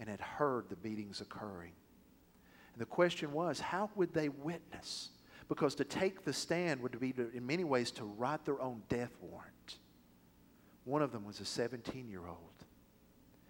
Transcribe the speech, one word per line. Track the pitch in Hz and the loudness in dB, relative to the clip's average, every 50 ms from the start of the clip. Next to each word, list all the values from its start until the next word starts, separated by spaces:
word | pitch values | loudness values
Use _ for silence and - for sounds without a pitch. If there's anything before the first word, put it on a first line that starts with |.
and | 113 107 | -8 -6
had | 104 92 | -6 -6
heard | - - - - 147 143 127 120 101 - | -6 -4 0 2 4 4 4 2 -2 -4
the | 101 | -8
beatings | 87 90 113 107 107 104 101 98 - | -6 -4 -4 -4 -4 -4 -6 -8 -10
occurring. | 107 - - - 110 104 98 87 85 90 90 - - - - - - - - - - - - - - - - - - - | -10 -10 -8 -8 -8 -6 -8 -8 -10 -12 -14 -18 -20 -20 -20 -20 -20 -20 -20 -20 -20 -20 -20 -20 -20 -20 -20 -20 -20 -12
And | - 117 | -8 -6
the | 117 | -6
question | - - - 175 175 175 - 170 147 | 0 4 6 6 6 4 2 -2 -2
was, | 143 156 175 170 139 - | 0 2 2 2 0 0
how | - - 175 185 214 208 - | -2 -2 0 0 0 0 2
would | 208 180 170 | 2 2 4
they | - 160 156 143 | 4 4 2 2
witness? | 139 139 139 156 175 165 - - - - - - - - - - - - - - - - - - | 0 -2 -2 -4 -4 -4 -6 -12 -14 -12 -8 -8 -8 -8 -8 -10 -14 -18 -20 -20 -20 -8 -4 -2
Because | 151 - 160 139 139 | 2 4 4 4 4
to | - 135 | 2 0
take | - - 165 190 190 190 - - | 0 2 4 2 2 2 0 -2
the | 151 | -2
stand | 135 - - - 165 170 180 170 147 131 | -2 0 2 2 2 4 4 4 2 2
would | 120 123 120 117 | 0 -2 -2 0
be, | 131 131 | 0 0
to, | 131 127 120 117 | 2 0 0 0
in | 123 123 123 | -2 -4 0
many | 123 156 180 | 0 2 2
ways, | 180 151 135 123 120 120 | 4 6 6 6 4 2
to | - - 117 | -2 -4 -6
write | 104 104 107 123 135 151 151 - | -6 -2 0 0 0 0 0 0
their | - 139 127 | 0 0 2
own | 127 127 123 113 95 - | 0 -2 -2 -4 -2 0
death | 127 120 120 117 - - | 0 0 0 -2 -6 -10
warrant. | 90 82 85 85 87 - - - - - - - - - - - - - - - - - - - - - - - - - - - - | -12 -12 -12 -12 -14 -16 -18 -18 -16 -16 -16 -16 -18 -20 -20 -20 -20 -20 -20 -20 -20 -20 -20 -20 -20 -20 -20 -20 -20 -20 -20 -12 -4
One | 127 139 151 | 0 2 4
of | 151 131 | 4 2
them | 113 113 101 | 0 -4 -6
was | 104 101 - | -8 -8 -8
a | 101 | -6
seventeen-year-old. | - - 135 120 117 127 120 - - - 131 123 113 98 90 87 87 85 82 82 82 - - - - - - - - - - - - - - - - - - - | -2 0 0 0 0 -2 -4 -6 -6 -6 -6 -8 -8 -8 -8 -8 -8 -10 -10 -14 -18 -20 -20 -20 -20 -20 -20 -20 -20 -20 -20 -20 -20 -20 -20 -20 -20 -20 -20 -20